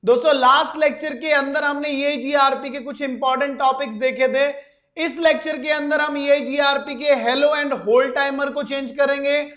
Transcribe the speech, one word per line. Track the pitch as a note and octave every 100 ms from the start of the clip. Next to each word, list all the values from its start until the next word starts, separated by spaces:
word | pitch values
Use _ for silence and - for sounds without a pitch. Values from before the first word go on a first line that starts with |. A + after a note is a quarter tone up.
दोस्तों, | F#3+ A#3+ D#4
लास्ट | C#4 B3+ C#4 D4+ D#4
लेक्चर | D4+ D4+ D4+ B3
के | D#4
अंदर | D4 C#4 C#4+
हमने | D4 C#4+ D4+
ईआईजीआरपी | C4+ C#4+ D4 C4 C#4+ C#4 - C#4+
के | C#4
कुछ | B3 C#4
इंपॉर्टेंट | C#4+ A#3+ C4 B3+ C#4 C4+
टॉपिक्स | C4+ C4+ C#4 G#3+
देखे | C4 B3+ B3+
थे। | C4 C#4+ C#4+ - _ _ -
इस | D#4+ C4+
लेक्चर | E4 D4+ D#4 D4+
के | D4
अंदर | D4+ D4 D4+
हम | D4+ C#4+
ईआईजीआरपी | C#4+ C#4+ B3 C#4+ C#4 C#4 D4
के | B3+ D4 C4
hello | A#3 C4 D4 D4
and | C#4+ A#3+
hold | F3+ A#3+ C4 B3+
timer | C#4 C#4 C#4+
को | D4
चेंज | A3+ C#4 C4 C4+
करेंगे | C#4 C#4 C#4 D4 D4